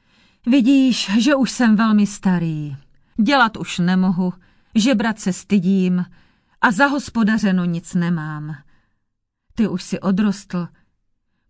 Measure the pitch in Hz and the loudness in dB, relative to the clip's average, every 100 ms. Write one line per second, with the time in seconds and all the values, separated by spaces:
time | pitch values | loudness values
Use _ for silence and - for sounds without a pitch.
0 | _ _ _ _ 240 277 226 277 262 - | _ _ _ _ 0 2 4 4 4 0
1 | - 214 226 277 233 - 233 214 226 214 | 0 2 2 2 0 0 2 4 4 2
2 | 202 - 196 175 165 156 147 139 _ _ | 2 -2 -2 0 -2 -6 -8 -12 _ _
3 | _ - 214 285 226 - - - 175 185 | _ -2 2 4 2 0 -10 -2 0 2
4 | 185 180 180 - _ _ _ 220 220 220 | 0 0 -4 -6 _ _ _ 0 2 0
5 | 226 214 202 180 - 208 175 196 180 180 | -2 -4 -6 -6 -2 0 2 0 0 -2
6 | 175 - _ _ _ - 240 190 285 285 | -4 -12 _ _ _ -2 -2 2 0 0
7 | - 233 214 220 196 185 175 170 - 180 | -4 -2 0 0 0 0 -2 -4 -4 -4
8 | 175 170 151 151 151 151 _ _ _ _ | -2 -4 -6 -10 -10 -14 _ _ _ _
9 | _ _ _ _ _ - 202 180 - 190 | _ _ _ _ _ -2 -2 -2 -6 -6
10 | 160 185 214 190 - 180 170 _ _ _ | -2 0 0 -2 -6 -8 -8 _ _ _
11 | _ _ _ _ | _ _ _ _